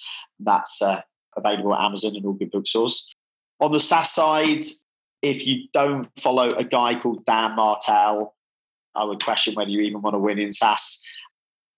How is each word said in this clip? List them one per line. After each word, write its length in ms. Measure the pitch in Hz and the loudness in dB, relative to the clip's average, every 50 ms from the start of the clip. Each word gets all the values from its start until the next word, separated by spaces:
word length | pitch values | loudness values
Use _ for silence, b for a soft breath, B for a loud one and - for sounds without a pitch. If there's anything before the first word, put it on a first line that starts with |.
| B B B B B B _ - | B B B B B B _ -6
That's, 440 | 104 107 101 98 - - - - 104 | 0 2 2 2 0 -2 -4 0 0
uh, 180 | 98 95 90 - _ _ _ _ _ _ | 0 0 -2 -4 _ _ _ _ _ _
available 380 | 107 101 107 104 98 98 101 101 | -4 -2 -2 0 0 0 0 0
at 80 | - 98 | 0 0
Amazon 340 | 104 101 95 104 107 104 | -2 -2 -2 -4 -4 -4
and 100 | 101 98 | -4 -4
all 80 | 101 98 | -4 -4
good 160 | 98 98 87 | -4 -4 -4
bookstores. 640 | - 101 95 - - 113 117 107 - - - - - - _ _ _ _ _ _ _ - | -4 -4 -4 -2 0 0 0 0 0 -4 -6 -10 -16 -20 _ _ _ _ _ _ _ 0
On 120 | 147 151 151 | 0 2 2
the 80 | 147 | 2
saas 300 | 147 - 170 165 160 - | 2 4 2 2 2 2
side, 520 | - - 160 156 156 156 156 156 151 156 156 - - - - _ _ _ _ _ _ _ - | 0 2 2 4 4 2 2 2 0 0 -2 -6 -8 -10 -16 _ _ _ _ _ _ _ -2
if 240 | 147 135 139 135 | -2 -2 -2 -2
you 220 | 135 131 127 131 - - | -2 -2 -2 -4 -2 0
don't 360 | 143 143 143 143 135 123 - _ - | 2 2 2 0 -2 -6 -8 _ -2
follow 360 | - 135 127 127 127 120 - | 0 2 2 4 2 2 0
a 100 | - 123 | -2 -2
guy 340 | 123 - 123 120 120 120 120 | 0 0 2 2 2 0 0
called 240 | - 123 113 - - | -2 -4 -4 -2 0
Dan 320 | - 110 110 113 110 110 | 0 2 2 2 0 0
Martell, 800 | 113 110 107 107 107 - - 107 104 104 107 107 104 107 107 - _ _ _ _ _ _ _ _ _ _ _ - - | 2 2 2 2 0 0 2 4 4 4 4 2 0 -4 -6 -10 _ _ _ _ _ _ _ _ _ _ _ -6 -4
I 40 | 107 | -4
would 200 | 107 101 101 - | -4 -4 -4 -2
question 300 | - 110 - - 117 104 | -2 0 0 0 -2 -2
whether 160 | 107 104 101 | -2 -4 -2
you 100 | 101 104 | 0 0
even 220 | 107 104 104 104 101 | 0 0 -2 -4 -2
want 120 | 107 104 | -2 0
to 40 | 101 | 0
win 200 | 98 104 104 101 | 0 0 0 -2
in 140 | 104 104 101 | -4 -4 -2
sas. 500 | - 117 110 104 - - - - B B B B B B B _ _ _ _ _ _ _ _ _ | 2 4 4 4 2 0 -4 -8 B B B B B B B _ _ _ _ _ _ _ _ _